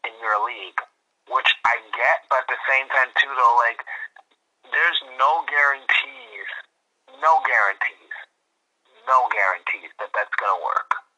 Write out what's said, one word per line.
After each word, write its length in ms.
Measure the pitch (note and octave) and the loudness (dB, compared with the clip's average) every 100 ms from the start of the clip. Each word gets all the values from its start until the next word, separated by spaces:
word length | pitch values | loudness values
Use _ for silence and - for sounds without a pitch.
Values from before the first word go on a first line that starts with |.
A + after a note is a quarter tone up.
| - | -12
in 40 | - | -8
your 240 | A2 G#2+ | -2 0
league, 400 | A2 A2+ F#2+ - - _ _ _ _ | 0 -6 -8 -10 -10 _ _ _ _
which 240 | B2+ - - A#2+ | 0 0 0 0
I 80 | A#2 A2 | 0 -4
get, 320 | G#2+ B2 D#3+ - | -2 0 0 0
but 140 | C3 B2+ | -2 -2
at 20 | |
the 120 | B2+ - | -6 0
same 240 | C3+ C3+ | 0 0
time, 240 | C#3 B2+ | 0 0
too, 160 | A#2+ C3 | 0 -2
though, 280 | C3 A#2+ A#2+ | 2 4 4
like, 240 | A#2 A#2 - - - - _ _ _ _ - | 2 -2 -10 -12 -14 -18 _ _ _ _ -6
there's 280 | - E3+ E3 C3 B2+ | 0 0 0 -8 0
no 240 | C3+ D#3+ E3 | 2 2 0
guarantees, 1040 | D3 C#3+ C#3 C3 - - C4 A#3 - - - - _ _ _ _ - | 2 2 0 0 0 0 -10 -16 -14 -12 -12 -16 _ _ _ _ 0
no 240 | D#3 D#3+ D3 | 4 4 4
guarantees, 720 | A#2+ G2+ F#2+ - - - - - _ _ _ _ _ _ _ - | 2 2 0 -4 -6 -18 -18 -18 _ _ _ _ _ _ _ 2
no 240 | C3 A#2 | 2 2
guarantees 640 | G#2 G2 F2+ - G2 - - | 0 0 0 -4 -8 -10 -12
that 80 | G#2 G#2+ | -8 -4
that's 160 | G#2 - | -4 -2
gonna 200 | G#2 F#2 - | 0 -2 0
work. 240 | - - - _ | -4 -2 -6 _